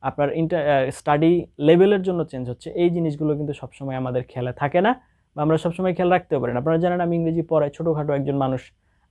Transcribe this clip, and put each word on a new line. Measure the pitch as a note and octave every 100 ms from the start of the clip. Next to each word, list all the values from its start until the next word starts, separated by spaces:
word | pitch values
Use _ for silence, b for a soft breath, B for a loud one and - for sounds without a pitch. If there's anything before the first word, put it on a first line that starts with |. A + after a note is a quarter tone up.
আপনার | C3 - C#3+
ইন্টার-, | D#3+ E3 E3+ D3
আহ, | C#3 C3
স্টাডি | - - D3 D#3+ F3 - -
লেভেলের | D3 E3+ G3 G#3
জন্য | F#3 F3+
চেঞ্জ | D#3 C3 B2
হচ্ছে, | B2 -
এই | - F3
জিনিসগুলো | E3+ D#3+ D3 D3+ D3
কিন্তু | D3
সবসময় | C#3+ B2+ - C3+ C3
আমাদের | B2+ B2+ B2
খেয়ালে | - B2
থাকে | B2 C#3+ F3
না | G#3 B3+ b b b -
বা |
আমরা | D3+ D#3+
সবসময় | E3+ E3+ F#3
খেয়াল | F3+ F3+
রাখতেও | F3+ F3+ C#3+
পারি | A#2+
না। | -
আপনারা | D3 E3
জানেন | F3 F3+
আমি | E3+ E3+
ইংরেজি | E3 E3
পড়াই, | D#3+ D#3+ C#3+
ছোটোখাটো | - E3 D#3 D3
একজন | C#3 C#3 C#3
মানুষ, | C3+ B2+ - _ _ _ _